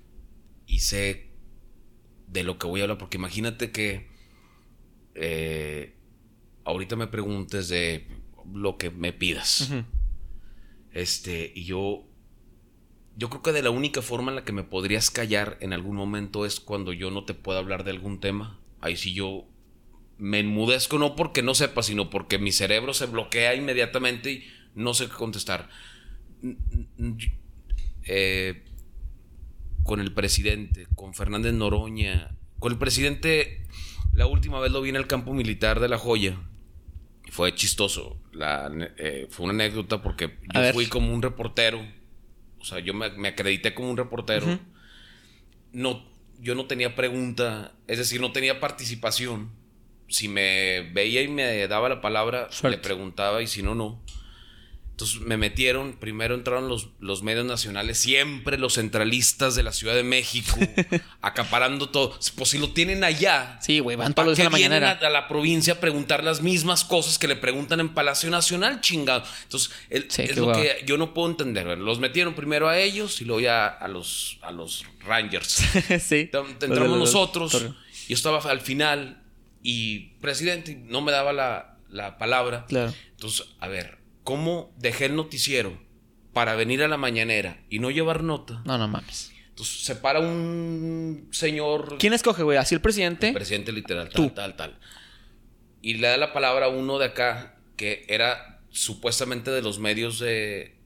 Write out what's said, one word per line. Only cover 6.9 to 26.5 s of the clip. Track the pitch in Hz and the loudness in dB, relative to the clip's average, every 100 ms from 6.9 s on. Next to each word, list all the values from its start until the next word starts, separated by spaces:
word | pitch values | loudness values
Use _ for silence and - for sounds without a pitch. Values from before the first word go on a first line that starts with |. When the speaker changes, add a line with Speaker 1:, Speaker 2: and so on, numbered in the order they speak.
| 113 | -6
Speaker 1:
me | 113 | -4
preguntes | 110 101 101 90 101 85 | -4 -4 -4 -4 -6 -2
de | 87 85 80 - - - - - | -2 0 -4 -8 -16 -16 -18 -14
lo | 98 101 - | -4 -4 -4
que | 87 | -8
me | 87 87 | -4 -6
pidas. | 85 90 78 - - | -2 -2 -2 0 0
Speaker 2:
Ujú. | 135 135 113 - - - - - - - - - - | 0 -4 -2 0 0 -2 -8 -12 -14 -18 -20 -20 -12
Speaker 1:
Este, | 87 87 - 90 85 82 92 | -6 -4 -4 -4 -6 -6 -10
y | 87 | -6
yo, | 92 98 101 - - - - - - _ _ _ - - 107 | -4 -2 -4 -10 -20 -20 -20 -20 -20 _ _ _ -20 -20 -10
yo | 117 | -10
creo | 131 | -4
que | 160 | 0
de | 151 | 2
la | 127 | 2
única | 123 147 139 | 2 0 -2
forma | 117 120 127 | -4 -4 -4
en | 135 | -6
la | 113 | -6
que | |
me | 101 | -6
podrías | 92 95 95 107 107 | -4 -4 0 0 0
callar | 123 113 104 104 - | 0 0 0 0 -6
en | 95 | -6
algún | 87 95 101 | -6 -6 -6
momento | 101 104 101 104 104 | -4 -4 -6 -4 -4
es | - | -4
cuando | - 101 92 | -6 -6 -6
yo | 87 92 | -6 -6
no | 98 98 | -6 -8
te | |
pueda | 90 - 92 | -10 -4 -4
hablar | 95 92 | -2 -6
de | 95 | -6
algún | 92 98 98 | -6 -6 -4
tema. | 98 101 107 101 - - | -2 -4 -6 -14 -20 -8
Ahí | 80 85 | -6 -4
sí | 95 | -4
yo | 90 95 95 - - - - - - - - | -4 -6 -6 -14 -20 -20 -20 -20 -20 -20 -10
me | 101 104 | -2 0
enmudezco, | 104 107 113 131 - 147 | 0 2 2 2 2 2
no | 147 147 | 0 0
porque | 160 139 | 0 0
no | 120 | 2
sepa, | 131 143 120 | 2 2 0
sino | 107 104 98 | -2 -2 -2
porque | 98 85 98 | -4 -2 0
mi | 101 | 2
cerebro | - 95 107 127 | 2 2 2 0
se | 135 123 | -4 -2
bloquea | 113 107 117 120 127 | -4 0 2 4 2
inmediatamente | 139 123 117 127 127 120 131 | 0 0 0 0 -2 -2 -6
y | 131 - - - 101 | -8 -12 -20 -18 -6
no | 120 | -2
sé | 117 123 | 0 -2
qué | |
contestar. | - 113 104 - 90 - - - - - - - - | -4 -6 -6 -4 -4 -6 -18 -20 -20 -16 -16 -16 -10
N-, | 123 | -10